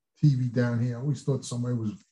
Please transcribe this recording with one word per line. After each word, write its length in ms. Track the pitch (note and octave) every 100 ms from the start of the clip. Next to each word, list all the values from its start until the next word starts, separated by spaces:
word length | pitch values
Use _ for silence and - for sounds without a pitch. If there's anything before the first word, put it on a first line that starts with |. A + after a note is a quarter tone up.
| _ -
T 160 | D3+ B2+
V 120 | B2
down 340 | B2 A#2+ A#2
here, 160 | B2 A#2+
I 20 |
always 220 | C#3+ C#3
thought 200 | - C3
somebody 320 | - A#2+ B2 A#2+
was 160 | G#2+ F#2 _